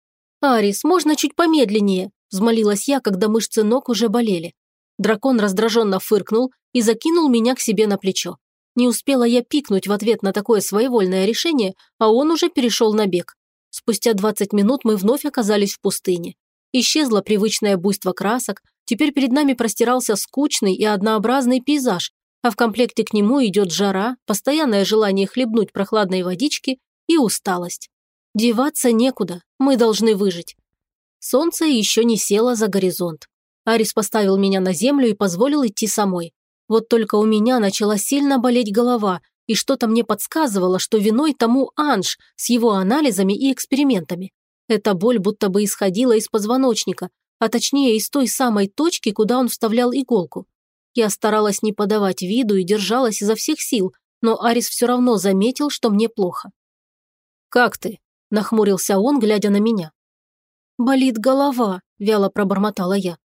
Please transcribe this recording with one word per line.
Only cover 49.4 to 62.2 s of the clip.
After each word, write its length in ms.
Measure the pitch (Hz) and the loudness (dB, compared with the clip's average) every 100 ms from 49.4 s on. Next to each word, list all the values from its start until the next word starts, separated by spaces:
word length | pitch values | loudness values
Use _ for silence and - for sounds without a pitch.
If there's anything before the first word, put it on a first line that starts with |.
| 240 | 0
вставлял 440 | - 226 233 247 | -2 -2 0 0
иголку. 540 | 262 262 220 160 - - _ _ _ _ | -2 0 -2 -2 -10 -16 _ _ _ _
Я 140 | 240 214 | -2 -2
старалась 540 | - 214 214 214 196 | 0 0 2 0 0
не 100 | 214 | -4
подавать 480 | 202 208 214 196 180 | -2 -2 0 0 -2
виду 360 | 180 233 220 196 | -4 -2 0 0
и 80 | |
держалась 580 | 175 214 190 240 247 - | 0 -2 0 0 0 -2
изо 120 | 208 | -2
всех 280 | 220 - 311 | -2 -2 -4
сил, 320 | - 233 185 - _ _ | -2 -2 -2 -6 _ _
но 220 | 226 220 | -2 0
Арис 260 | 233 240 - | 0 0 -2
всё 180 | - 240 | -2 0
равно 300 | 247 247 208 | 2 2 2
заметил, 540 | 196 190 226 254 294 | 0 0 0 -2 -4
что 180 | - 233 | -2 0
мне 200 | 202 226 | 0 0
плохо. 400 | - 180 - 196 - _ _ _ _ _ _ _ _ _ | -2 -4 -6 -14 -20 _ _ _ _ _ _ _ _ _
«Как 300 | 247 233 - | 0 0 -2
ты?» – 220 | - 185 _ _ _ | -10 -12 _ _ _
нахмурился 680 | 208 202 220 202 190 - 196 | -4 0 2 2 2 0 0
он, 220 | 240 285 | 2 2
глядя 300 | 214 208 202 | 2 2 2
на 80 | 202 | 2
меня. 340 | 226 214 156 _ _ _ _ _ _ _ _ - | 2 -2 -6 _ _ _ _ _ _ _ _ -4
«Болит 380 | 240 269 262 220 | 0 2 2 0
голова», – 640 | 262 269 285 247 214 185 - _ | 0 2 2 0 -2 -2 -10 _
вяло 300 | 202 214 | 0 0